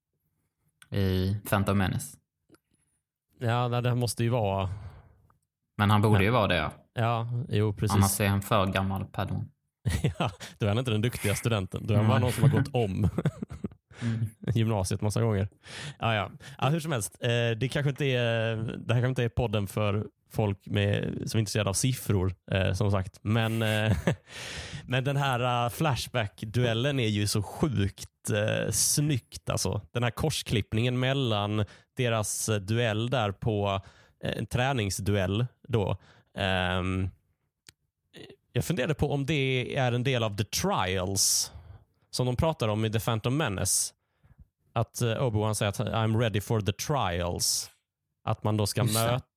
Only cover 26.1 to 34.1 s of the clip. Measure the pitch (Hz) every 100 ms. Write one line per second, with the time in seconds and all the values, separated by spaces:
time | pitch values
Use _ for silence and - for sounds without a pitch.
26.1 | 127 104 - 110 120 120 113 139 135 110
27.1 | 104 104 110 - - 160 104 98 - -
28.1 | _ - 107 107 110 107 - - - 147
29.1 | 131 - - - 92 - 101 - 120 120
30.1 | - 156 - - 113 - 110 123 123 127
31.1 | 139 123 104 104 107 104 - _ - 120
32.1 | 113 104 - - 104 95 113 117 104 117
33.1 | 131 104 98 117 104 101 98 - - -